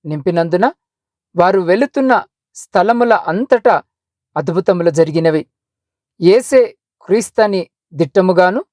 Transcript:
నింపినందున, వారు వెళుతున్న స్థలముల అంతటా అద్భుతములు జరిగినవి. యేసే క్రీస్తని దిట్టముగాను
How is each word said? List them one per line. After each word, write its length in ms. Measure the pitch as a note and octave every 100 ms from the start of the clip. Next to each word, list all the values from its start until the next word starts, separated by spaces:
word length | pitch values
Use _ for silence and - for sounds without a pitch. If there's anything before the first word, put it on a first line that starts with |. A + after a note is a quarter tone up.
| D#3
నింపినందున, 640 | D3+ C#3+ E3+ E3 F3 A#3 - _ _ _ _ _ F3
వారు 240 | F3 G3
వెళుతున్న 640 | F3 F#3+ C#4 - C4 A3+ D#3+ _ _ -
స్థలముల 580 | - G3 F#3+ A#3 A#3+
అంతటా 720 | G#3+ - F3 C4 B3 B3 F3 - _ _ _ _ -
అద్భుతములు 520 | C#3+ E3+ F#3 F3+ E3+
జరిగినవి. 560 | D#3 D#3+ D#3 E3 D#3 - _ _ _ _ _ _ -
యేసే 560 | E3+ G#3+ B3+ C4 A3+ - _ _
క్రీస్తని 680 | - G#3 - - G#3+ F#3+ E3+ _ _
దిట్టముగాను 720 | D3 D3+ G3+ F#3 F3 F3+ G#3+ F#4+